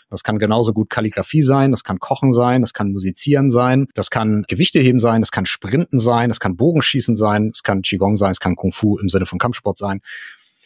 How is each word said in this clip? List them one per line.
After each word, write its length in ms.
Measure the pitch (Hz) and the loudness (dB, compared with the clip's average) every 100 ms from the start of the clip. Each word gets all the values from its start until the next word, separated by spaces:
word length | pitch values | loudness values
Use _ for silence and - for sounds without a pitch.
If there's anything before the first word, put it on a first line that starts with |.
| _ | _
Das 140 | 95 | -8
kann 160 | - 107 | -4 0
genauso 320 | 104 110 113 | 2 2 2
gut 180 | 107 104 | 0 -2
Kalligrafie 520 | - 110 - - 156 | -2 -4 -4 -2 2
sein, 300 | 135 139 135 | 4 4 2
das 120 | 123 | 0
kann 160 | - 95 | -4 -6
Kochen 320 | - 135 135 | -4 0 2
sein, 300 | 120 123 127 | 2 4 2
das 100 | 113 | 0
kann 200 | - 104 | -2 -4
Musizieren 560 | 98 95 90 - 143 135 | -2 -4 -2 0 2 4
sein, 380 | 120 127 131 139 - | 2 2 2 0 -2
das 140 | - | -2
kann 360 | 120 107 104 101 | 0 0 0 -2
Gewichte 320 | 98 - - | 0 2 4
heben 200 | 127 127 | 4 4
sein, 220 | 117 113 | 4 2
das 100 | 110 | 0
kann 140 | - 95 | -2 -4
Sprinten 540 | - 98 135 175 131 | -6 -4 -2 0 0
sein, 300 | 113 117 120 | 2 2 0
das 100 | 110 | -2
kann 160 | 101 87 | -4 0
Bogenschießen 640 | 139 160 - 131 - 107 | 0 2 0 -2 -2 0
sein, 320 | 104 104 110 | 2 2 0
das 120 | - | -4
kann 180 | - 98 | -4 -2
Qigong 340 | 95 95 98 104 | -2 -2 0 2
sein, 160 | 101 | 0
es 80 | 92 | 0
kann 160 | 92 87 | -2 -2
Kung 160 | 95 | -4
Fu 260 | - 107 101 | -2 -2 0
im 120 | 101 | 0
Sinne 160 | 95 92 | -2 -2
von 140 | 90 | -4
Kampfsport 380 | 120 117 101 95 | -4 -4 -6 -6
sein. 220 | 101 98 - - - - _ _ | -6 -8 -10 -20 -20 -20 _ _